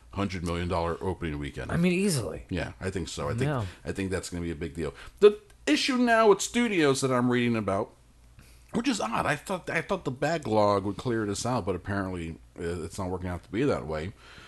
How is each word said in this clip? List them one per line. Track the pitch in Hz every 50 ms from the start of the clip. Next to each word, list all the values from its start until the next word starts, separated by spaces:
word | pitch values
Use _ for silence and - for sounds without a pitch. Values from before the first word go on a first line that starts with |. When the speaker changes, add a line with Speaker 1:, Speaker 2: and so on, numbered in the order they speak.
| - - -
Speaker 1:
hundred | 101 101 98 92 92 80
million | 85 85 87 87 87
dollar | 90 85 85 85 82 -
opening | - 95 90 - - 82 73 71
weekend. | 71 71 - 131 127 113
Speaker 2:
I | - 156
mean, | 170 180 175
easily. | 175 196 208 170 135 107 - - - - -
Speaker 1:
Yeah, | - 85 - - - -
I | 90 95
think | - 95 82 -
so. | - - 76 73
I | 113
think, | 113 127
Speaker 2:
Yeah. | 143 151 127 110 92 85 - -
Speaker 1:
I | -
think | 87 87 98 95
that's | 92 87 82 -
gonna | - 87 85
be | 85
a | 82
big | 76 85 80 69
deal. | 80 78 73 - - - - - -
The | 196 208 208 - - - - - -
issue | - 294 285 - - 269 247
now | 247 240 233 226 226 214
with | 196 196
studios | - - - 240 240 240 214 175 151 143 135 135
that | - 131
I'm | 131 123 123 123
reading | 123 123 120 120 117
about, | 113 107 98 98 98 117 - - - _ - - - - - - - - - - - - - -
which | 208 233 294
is | 254 185
odd. | - 156 113 - 80
I | - 147 147
thought, | - - 202 175 - -
I | 127 165
thought | 156 - 208 185 -
the | 151
backlog | 131 120 - 143 170 165 156 110 107 110 104 104 104 101 95
would | 104 98 -
clear | - 131 117 113 110
this | 104 101 - -
out, | 120 127 123 98
but | 98 95
apparently, | 90 - - 101 101 95 92 92 90 82 85 80 - - - - -
uh, | 85 85 85 87 78
it's | 82 - -
not | 98 90
working | 92 90 90 92
out | 90 85 -
to | -
be | 90 104 139
that | 143 107 73 62 73
way. | 78 78 78 92 - - - - - - -